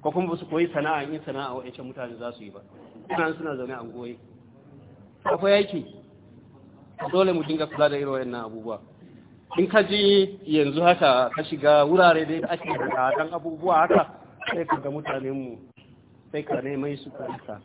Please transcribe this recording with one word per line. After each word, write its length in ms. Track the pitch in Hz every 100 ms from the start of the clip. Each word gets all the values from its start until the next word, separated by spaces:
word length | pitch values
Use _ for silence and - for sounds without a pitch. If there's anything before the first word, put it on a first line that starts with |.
Ko 100 | 151
kuma 180 | 165 185
ba 80 | 165
su 80 | -
koyi 220 | 156 170
sana'a, 300 | 156 147 151
yin 160 | 139 151 147
sana'a 280 | 135 139 127
wa'ancan 280 | 123 123 127
mutane 300 | 131 123 113
za 120 | 120
su 120 | 117
yi 60 | 104
ba. 100 | 98 - - - - -
Suna, 240 | - 160 160
suna 180 | 160 139
zaune 180 | 127
a 80 | 131
unguwoyi. 360 | 117 120 120 117 - - - - - - - - - _ -
Akwai 280 | 143 196
aiki. 320 | 202 202 175 - - - - - - - - - - - - -
Dole 200 | 180 190
mu 100 | 170
dinga 240 | 151 156 151
kula 220 | 147 147
da 60 | 143
irin 100 | 143
wayannan 360 | 131 127 120 113
abubuwa. 340 | 113 110 107 - - - - - - _ -
In 100 | 185
ka 160 | 214
ji 560 | 196 208 202 202 190 196 -
yanzu 360 | 156 143 143
haka 480 | 175 175 151 127 123 -
ka 80 |
shiga 420 | 156 151 143 147 147
wurare 400 | 180 180 160 151
da 220 | 165 -
ake 200 | 175 - -
da 100 | -
tsadan 440 | - 127 139 160
abubuwa 420 | 170 160 156 175 160
haka, 340 | 175 202 151 - - - -
sai 160 | 170 165
ka 120 | -
ga 80 | 139
mutanen 440 | 147 147 135 131
mu, 240 | 135 127 110 131 _ _ - _ _ _
sai 120 | 151
ka 180 | 151 139
nemai 360 | 131 139 143 139
su 140 | -
ka 140 | - 113
rasa. 360 | 123 - 104